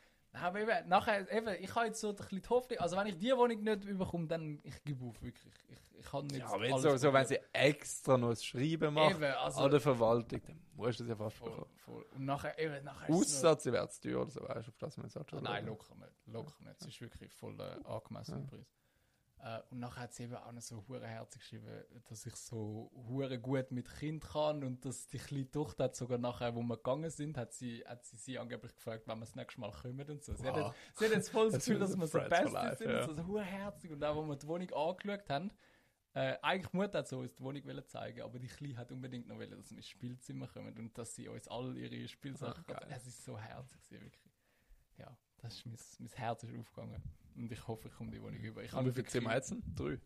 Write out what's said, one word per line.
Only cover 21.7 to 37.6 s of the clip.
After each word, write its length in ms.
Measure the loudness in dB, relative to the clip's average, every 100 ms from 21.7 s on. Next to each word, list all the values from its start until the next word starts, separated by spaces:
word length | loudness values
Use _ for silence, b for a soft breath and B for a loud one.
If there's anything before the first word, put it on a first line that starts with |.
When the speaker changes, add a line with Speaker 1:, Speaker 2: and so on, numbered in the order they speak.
| -12 -14 -20 -14
Speaker 1:
dass 180 | -10 -10
ich 100 | -10
so 520 | -8 -4 -4 -6 -10 -14
hure 420 | -6 -2 -2 -2
gut 320 | 2 2 2
mit 240 | -4 -6 -6
Kind 240 | -4 -4
kann 400 | -4 2 2 2
und 220 | -2 -4 -4
dass 220 | -6 -8
die 100 | -10
kleine 340 | -4 -4 -2
Tochter 320 | -2 -2 2
hat 120 | 0 2
sogar 220 | 0 0
nachher, 380 | 0 0 0 0
wo 80 |
wir 140 | 0 0
gegangen 320 | 0 0 0
sind, 260 | -4 -4 -4
hat 160 | -6
sie, 300 | -6 -8 -8 -10
hat 200 | -12 -12
sie, 100 | -16
sie 240 | -8 -6
angeblich 340 | -4 -8 -10
gefragt, 300 | -10 -8 -8 -6
wann 120 | -6
wir 60 | -6
das 100 | -10
nächste 240 | -10 -8
Mal 120 | -8
kommen 380 | -8 -8 -8 -8
und 140 | -8
so. 100 | -6
Sie 140 | -4 0
hat 80 | 0
Speaker 2:
Wow. 180 | 0 B B
Speaker 1:
jetzt, 80 | 2
sie 80 | 4
hat 60 |
jetzt 180 | 4 4
voll 160 | 6 6
das 80 | 6
Speaker 2:
Das 100 | 4
Speaker 1:
Gefühl, 200 | 4 4
Speaker 2:
sind 140 | 2
Speaker 1:
dass 0 |
wir 80 | 2
so 100 | 2
Speaker 2:
Friends 120 | 6
for 140 | 6
Speaker 1:
Besties 100 | 6
Speaker 2:
Life, 220 | 4 0 0
Speaker 1:
sind 140 | 0
Speaker 2:
ja. 100 | 2
Speaker 1:
und 60 | 2
so, 40 | -2
so 40 | -2
hurenherzig. 640 | -2 -2 -4 -6 -8 -10
Und 120 | -2 0
auch, 100 | 0
wo 80 |
wir 120 | 0 -4
die 100 | -2
Wohnung 240 | -4 -2
angeschaut 580 | 0 2 0 -4 -4 0
haben, 220 | -2 -2 -8 b b b b _
äh, 240 | 0 0 2
eigentlich 320 | 2 2 0
Mutter 260 | 0 0 0
hat 80 | -2
so 100 | -6
uns 160 | -6 -8
die 80 |
Wohnung 220 | -8 -8